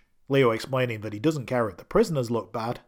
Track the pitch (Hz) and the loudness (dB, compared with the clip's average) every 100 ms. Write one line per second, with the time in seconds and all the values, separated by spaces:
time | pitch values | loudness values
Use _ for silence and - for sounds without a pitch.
0 | _ _ _ 135 127 113 - 131 127 110 | _ _ _ 4 4 2 -2 -2 -2 -2
1 | 104 104 135 156 113 127 113 92 - 190 | -8 -2 0 0 -2 -2 -2 -4 0 2
2 | 226 151 117 117 - 117 113 120 | 2 0 0 -2 -4 -6 -6 -6